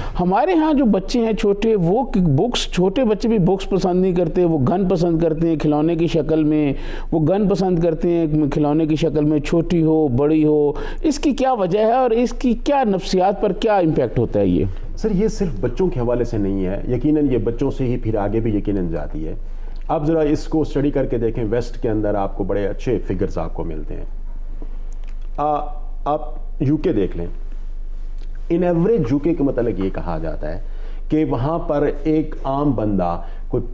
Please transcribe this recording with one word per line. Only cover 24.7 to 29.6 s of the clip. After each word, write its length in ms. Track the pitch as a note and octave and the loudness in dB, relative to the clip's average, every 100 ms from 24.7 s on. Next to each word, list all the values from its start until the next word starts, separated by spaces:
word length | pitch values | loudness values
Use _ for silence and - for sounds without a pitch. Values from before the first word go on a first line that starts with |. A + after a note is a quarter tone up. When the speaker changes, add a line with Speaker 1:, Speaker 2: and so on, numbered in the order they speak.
| - - - - - - - | -6 -6 -6 -6 -6 -6 -4
Speaker 2:
आ, 60 | D3 D3 - - - - C3+ | -2 -2 -4 -6 -6 -4 -2
आप 300 | D3+ - - - - | -2 -4 -6 -6 -2
यूके 300 | C3+ D3+ E3+ | 0 2 2
देख 240 | G#2+ F2+ E2+ | 0 0 -2
लें, 120 | F2 - - - - - - - - - - - - | -6 -6 -6 -6 -6 -6 -6 -6 -6 -6 -6 -6 -2
in 100 | E3+ F3 | 0 2
average 380 | E3+ F#3 A#3 B2 | 2 2 2 2
यूके 220 | C#3+ F3 | 0 0
के 100 | D#3+ | 0
मतलब 360 | C3+ B2 | 0 0